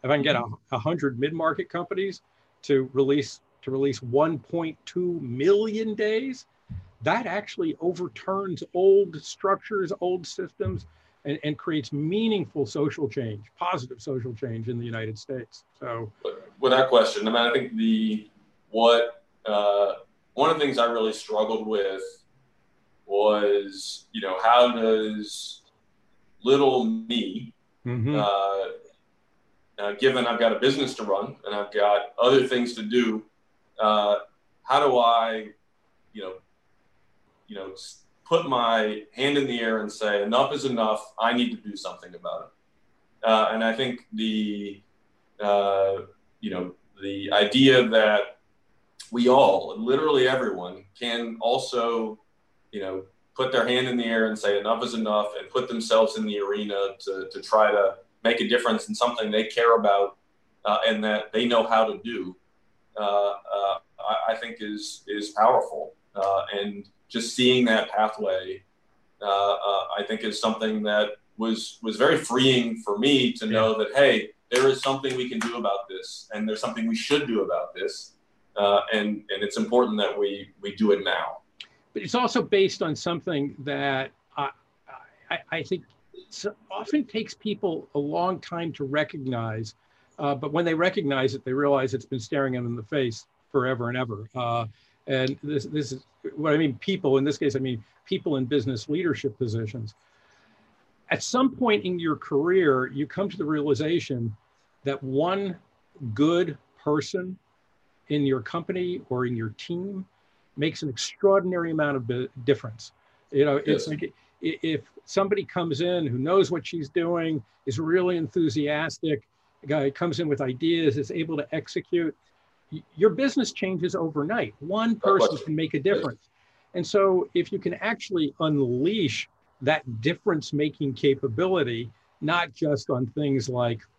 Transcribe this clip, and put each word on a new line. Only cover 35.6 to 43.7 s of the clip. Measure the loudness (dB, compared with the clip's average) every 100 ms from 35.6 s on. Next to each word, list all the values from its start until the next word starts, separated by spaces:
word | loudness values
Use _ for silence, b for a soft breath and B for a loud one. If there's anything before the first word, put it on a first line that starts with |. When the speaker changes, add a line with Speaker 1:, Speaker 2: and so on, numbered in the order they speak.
| _ _ _ _ _
Speaker 2:
you | -14
know, | -12 -14 _ _ _ _ _ _ _ _ _ _ _
you |
know, | -14 -12
s-, | -14 -18 -20 _ _
put | 0 0 2
my | 0 2 2 2 -4 -10
hand | -2 0 2
in | 0
the | -2
air | -2 -2
and | -4
say, | -4 -2 0
"Enough | 2 2 2
is | 0
enough. | -2 0 0 0 -4 -2
I | 0
need | 2 0
to | -4 -12
do |
something | -10 -12 -12 -18
about | -12 -10 -10 -12 _ _ _ _ _ _ _
it." | 2
Uh, | 4 4
and | 2
I | 0